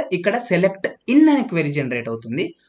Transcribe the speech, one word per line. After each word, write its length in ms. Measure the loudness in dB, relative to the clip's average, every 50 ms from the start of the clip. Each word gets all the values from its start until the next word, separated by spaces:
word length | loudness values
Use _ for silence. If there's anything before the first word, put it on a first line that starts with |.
| 0 -2 -4
ఇక్కడ 180 | -2 -2 -2 -2 -2 -2 -2
select 340 | 0 0 0 0 -2 -2 -10 -10 -10 _ -4 2 6
in 60 | 6 6 6
అనే 100 | 6 4 0 0
క్వెరీ 220 | -2 -2 -2 -2 -2 -4
జనరేట్ 300 | -4 -4 -4 -6 -6 -6
అవుతుంది. 320 | -8 -8 -8 -8 -6 -4 -4 -6 -8 _ _